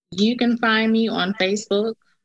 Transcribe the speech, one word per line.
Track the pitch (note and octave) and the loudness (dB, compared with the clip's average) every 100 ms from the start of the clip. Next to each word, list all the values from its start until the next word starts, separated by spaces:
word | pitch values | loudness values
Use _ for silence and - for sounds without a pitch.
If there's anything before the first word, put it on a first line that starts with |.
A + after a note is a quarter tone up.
| - | -10
You | F3 G#3+ B3 | -2 0 2
can | A#3+ A#3 | 0 0
find | A3+ A3 A3+ | 2 2 2
me | A3+ A3+ | 2 0
on | - F3+ | -2 -2
Facebook, | G3+ F#3 G3+ - G3+ A3+ - _ _ | -2 -2 -2 -2 -2 -2 -6 _ _